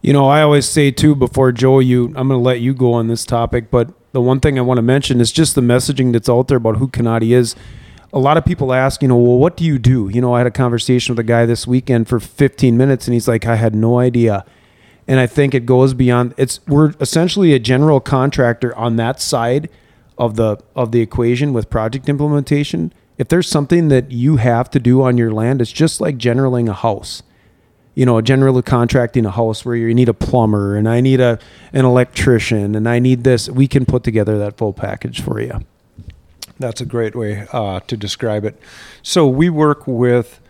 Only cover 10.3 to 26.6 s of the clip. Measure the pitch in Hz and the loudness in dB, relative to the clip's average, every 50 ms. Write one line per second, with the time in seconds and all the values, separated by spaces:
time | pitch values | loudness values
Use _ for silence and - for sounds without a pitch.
10.3 | 123 120 123 123 - - 131 123 120 117 - - 127 123 - - 127 117 113 110 | 0 0 0 0 0 0 0 0 0 -2 0 0 0 0 0 -2 -4 -4 -2 0
11.3 | 117 117 117 113 117 110 - - 123 131 127 - 127 117 113 - 127 117 - - | 2 2 2 2 0 -2 -2 -2 -2 -2 0 0 0 0 0 0 -2 -4 -4 -8
12.3 | - - 143 135 - - - 127 113 117 131 139 135 123 - - 123 120 107 - | -2 0 0 0 2 2 2 2 4 4 2 2 0 0 -2 -2 -2 0 0 0
13.3 | 117 113 - 117 117 110 113 113 107 107 110 117 120 123 123 127 120 120 117 110 | -2 -2 -2 -2 0 0 0 0 0 0 0 2 2 2 2 2 2 2 2 2
14.3 | 101 98 - - _ _ _ _ _ _ _ _ _ _ _ - 131 131 127 120 | 0 -2 -6 -12 _ _ _ _ _ _ _ _ _ _ _ 0 0 2 2 0
15.3 | - - 143 139 131 131 117 120 127 127 131 135 131 123 127 123 123 123 123 120 | 0 0 0 0 0 -2 0 2 4 4 4 2 2 2 2 2 2 2 0 -2
16.3 | - - 135 127 - - _ - 143 143 156 147 - - 143 - - 160 170 180 | -2 -2 -4 -4 -4 -8 _ 0 2 2 2 2 0 -2 -6 -2 0 0 0 0
17.3 | - 202 196 170 143 131 113 110 131 127 147 156 151 135 - - 143 131 127 139 | 0 2 2 4 4 2 2 0 0 2 2 2 2 2 0 0 0 0 0 0
18.3 | - - 131 120 117 - - 120 117 - 113 120 117 113 113 117 135 - - - | 0 0 0 0 0 -2 -4 -6 -6 -4 -4 -2 -2 -2 -2 -4 -4 -6 -6 -4
19.3 | - 123 117 120 127 143 151 165 - _ _ _ _ _ _ _ _ - 120 117 | -4 -2 -2 -2 -2 -2 -4 -6 -14 _ _ _ _ _ _ _ _ -6 -4 -4
20.3 | 107 110 113 110 104 - - _ _ - 123 113 113 120 113 110 - 120 120 117 | -2 -2 -2 -2 -2 -4 -8 _ _ -6 -4 -2 0 -2 -2 -2 -2 -2 0 0
21.3 | 123 120 143 147 135 117 104 - - 117 110 113 110 139 131 - 143 139 147 151 | 0 0 -2 -2 -2 -4 -4 -4 -4 -4 -4 -4 -6 -6 -4 -4 -4 -2 -2 -2
22.3 | 147 143 135 - 147 143 147 - - 170 165 170 - _ _ _ _ - 127 - | -2 -2 -2 -2 -2 -2 -2 -4 -4 -6 -6 -6 -8 _ _ _ _ -8 -4 0
23.3 | - 175 175 - - 156 143 - 175 175 170 156 139 127 123 - 123 117 120 147 | 0 0 0 0 -2 -2 0 0 0 0 2 2 2 0 0 -2 -4 -2 0 0
24.3 | 156 127 110 127 117 117 127 - - 143 117 120 127 131 135 127 123 120 117 113 | 2 2 2 0 0 0 -2 -2 -4 -2 0 2 2 2 2 2 2 0 0 0
25.3 | 107 107 110 120 135 135 120 - - - 156 160 - - - 151 143 123 113 123 | -2 -2 -2 -2 0 -2 -2 -4 -2 -2 -2 -2 0 -2 -4 -4 -4 -2 -2 -2
26.3 | 117 127 135 131 127 123 | 0 0 0 0 0 0